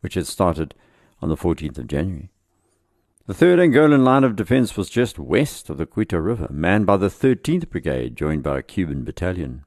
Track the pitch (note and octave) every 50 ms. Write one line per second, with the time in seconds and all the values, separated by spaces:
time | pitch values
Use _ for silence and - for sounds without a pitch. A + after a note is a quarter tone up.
0 | - F#2 - F#2 E2+ - - - G2 F2+ E2+ E2+ D#2+ D2 - _ _ _ _ _
1 | _ _ _ _ - D#2+ D#2+ - - F2 E2 - D2+ D2+ - - B1 A1+ C#2+ C#2+
2 | D#2+ F#2+ F#2 D2 C#2+ F#2 _ _ _ _ _ _ _ _ _ _ _ _ _ _
3 | _ _ _ _ _ - G2+ - D#3+ F3+ F3+ F3 F3+ E3+ B2+ C3+ D#3 D#3 D3 C#3
4 | C3 C3 C3 C#3 C3+ C3 A2 F#2+ G#2 - B2 C3+ B2 G#2 - - F#2+ - - A2+
5 | B2 A#2 - - D2 - - G2+ C#3+ C#3+ - - - - D2+ C#2 D#2+ - _ -
6 | A2 - - E2+ D#2 F2+ A#2+ A2+ E2 - C2+ C#2+ D#2 F2 G2 G#2+ G#2 F#2 G2+ G2
7 | F#2 G2 - - - C3+ B2+ - _ - D#3+ F3+ E3 - - F#2 C#2+ - C2+ B1+
8 | B1 B1 A#1+ - D2+ D2+ D#2 D#2 B1+ D2 C#2+ C2+ C2 _ - - F#2 D#2+ C#2 C#2
9 | B1 A#1 - - F2 F2+ F#2 F2+ D#2+ C2 B1+ C2 C#2